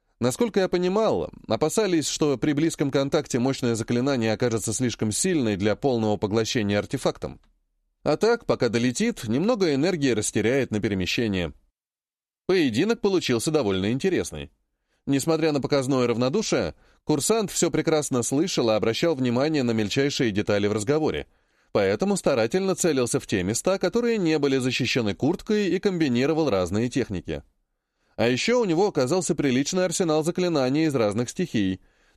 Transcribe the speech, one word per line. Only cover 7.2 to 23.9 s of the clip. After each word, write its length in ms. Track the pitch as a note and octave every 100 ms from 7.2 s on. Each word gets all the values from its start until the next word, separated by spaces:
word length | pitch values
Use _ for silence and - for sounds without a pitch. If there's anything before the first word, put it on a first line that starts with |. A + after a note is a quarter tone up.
| D2 C#2+ _ _ _ _ _ _
А 120 | - D#3
так, 300 | - A#3 -
пока 220 | A#2 A#2+
долетит, 560 | A2 A#2+ B2 A3+ -
немного 500 | A2+ A#2+ G3 B3 F#3
энергии 360 | C#3 D#3+ F#3 C#3
растеряет 600 | G#2+ G2+ A2+ G#2 C#3 A#2+
на 80 | G#2+
перемещение. 760 | G#2+ G2+ F2+ - A2+ F#2+ E2 - _ _ _ _ _ _ _ _ -
Поединок 540 | F#3 D3 G#2+ G3 A#3
получился 500 | G3+ F#3 - A#2+ D#3+
довольно 400 | D3+ A2 F#2+ G2
интересный. 640 | C3 F#3+ E3 F2 D#2 C#2+ _ _ _ _ _ -
Несмотря 440 | C#3 C#3+ D#3+ D#3
на 100 | D3
показное 460 | A#2+ C#3+ C3 C3+ A#2+
равнодушие, 720 | A2+ B2+ F3 G#3+ D3 F2 - _ _
курсант 480 | - D3+ - A3 G3+
все 220 | - F3
прекрасно 500 | D#3 D#3 D#3 C#3+ B2+
слышал 480 | A#2 C3+ F3+ - A#2+
и 40 |
обращал 420 | G#2+ G#2+ A2+ E3+ C#3+
внимание 480 | B2+ A#2+ D3 D#3
на 80 | A#2+
мельчайшие 580 | A2+ G#2 C#3 C#3 C#3 B2
детали 380 | G2 G#2 G#2 G2+
в 40 |
разговоре, 540 | G#2+ G#2 D3 D3+ D#2 C#2 _ _ _ _
поэтому 440 | - G2 G#2 G3 G3
старательно 600 | - C3+ A2+ F#3 F#3+ F3+
целился 420 | F3 C3+ A#2+ C3+
в 80 | -
те 160 | G#2
места, 380 | F2+ A2+ - F#3+
которые 380 | F3+